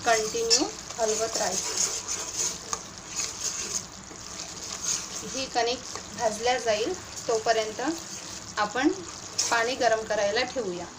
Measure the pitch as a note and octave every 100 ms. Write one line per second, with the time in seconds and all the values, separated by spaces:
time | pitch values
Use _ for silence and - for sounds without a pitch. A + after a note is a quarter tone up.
0 | A#3+ A3+ G#3+ A#3 A3+ B3 F#4 - - -
1 | A3 G#3+ A3 - G3+ - - - - -
2 | - - - - - - - - - -
3 | - - - - - - - - - -
4 | - - - - - - - - - -
5 | - - G3+ C4 C4 B3 A#3 B3+ - -
6 | - - A#3+ G#3 A#3 B3+ A3+ G#3 B3+ F4+
7 | - - - A3+ A3+ A3 G#3+ G#3+ C4 E4
8 | - - - - - - G#3 A#3+ C#4+ F#4+
9 | - - - - - A#3 A3+ C4 A#3+ A3
10 | G#3+ G#3+ G3+ G#3+ B3+ C4+ G#3 F3 E3+